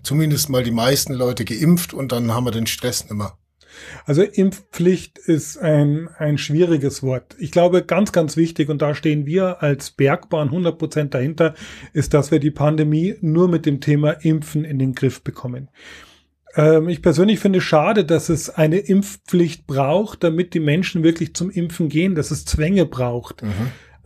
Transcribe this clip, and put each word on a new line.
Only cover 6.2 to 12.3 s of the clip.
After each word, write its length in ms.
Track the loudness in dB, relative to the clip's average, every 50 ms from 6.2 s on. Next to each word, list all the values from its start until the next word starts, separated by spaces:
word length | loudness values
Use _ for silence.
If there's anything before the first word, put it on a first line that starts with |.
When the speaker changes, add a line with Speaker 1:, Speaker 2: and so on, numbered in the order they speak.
| -2 -2 -2
Speaker 2:
schwieriges 640 | -2 -2 -2 2 2 2 2 2 2 0 -2 -4 -4
Wort. 320 | -4 -4 -4 -4 -8 _ -14 -12
Ich 140 | -8 -2
glaube, 300 | 2 2 4 4 4 2
ganz, 300 | 2 2 0 0 0 0
ganz 240 | 0 0 0 0 0
wichtig, 320 | 0 0 0 0 -2 -2 -2
und 140 | 0 -2
da 120 | -2 -2 -2
stehen 300 | -2 -2 0 0 0 -2
wir 380 | -2 0 0 0 -2 -2 -2
als 280 | -2 -2 -2 -2 -6 -10
Bergbahn 580 | _ 0 2 2 2 0 -4 -4 -4 -2 -2 -2
hundert 280 | -2 0 -2 -2 -2 -4
Prozent 360 | -6 -4 -4 -4 -4 -2 -2
dahinter, 400 | -4 -4 -2 0 0 0 0 0 -4 -18 -20 -20 -20 -16 -8 -4
ist, 180 | -4 -2 2
dass 180 | 2 2 2 4